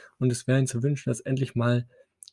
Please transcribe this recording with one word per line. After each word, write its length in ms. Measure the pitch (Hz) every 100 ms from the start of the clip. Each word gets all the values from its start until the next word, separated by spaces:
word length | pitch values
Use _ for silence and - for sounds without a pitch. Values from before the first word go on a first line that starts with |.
| - -
Und 140 | 127
es 140 | 120 -
wäre 120 | 131
ihnen 80 | 127
zu 160 | 120
wünschen, 280 | 139 143 -
dass 100 | 120
endlich 340 | - 131 131
mal 320 | 120 117 120 120 _ _ - -